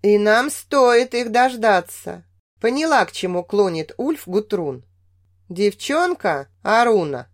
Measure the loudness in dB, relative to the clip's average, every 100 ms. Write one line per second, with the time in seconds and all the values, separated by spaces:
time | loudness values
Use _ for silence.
0 | 4 4 4 2 2 -6 -4 2 4 4
1 | 2 -4 -2 2 2 2 2 2 0 -14
2 | -14 -16 _ _ _ _ -2 -2 0 0
3 | 0 -4 -4 -4 -2 0 0 0 -8 -6
4 | -6 -6 -4 -4 -4 -6 -6 -10 _ _
5 | _ _ _ _ _ -2 -2 -2 -4 -2
6 | -2 -2 -2 -4 -6 _ -2 2 2 2
7 | 0 -8 -12